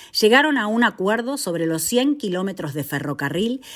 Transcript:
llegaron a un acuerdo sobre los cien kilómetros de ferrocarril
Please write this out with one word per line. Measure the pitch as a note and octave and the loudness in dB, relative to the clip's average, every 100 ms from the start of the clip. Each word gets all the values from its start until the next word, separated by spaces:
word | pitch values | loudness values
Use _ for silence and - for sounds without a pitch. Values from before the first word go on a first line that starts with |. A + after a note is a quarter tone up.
| - - | -8 2
llegaron | G#3+ B3+ D#4 C#4 | 6 6 4 2
a | G#3+ | 0
un | A3+ | 2
acuerdo | A#3 - F#3+ A3+ A#3+ C#4 | 2 2 0 0 -2 -6
sobre | F#3 E3+ E3 | -4 -2 -2
los | D#3+ | -2
cien | - A#3+ C4+ C#4+ | 0 2 2 0
kilómetros | G#3 F3+ F#3+ - D#3 | -2 -2 -4 -4 -6
de | C#3+ | -6
ferrocarril | - C#3+ C#3+ C#3 C#3+ E3 A3+ C4 - | -6 -4 -4 -4 -4 -2 -2 -4 -10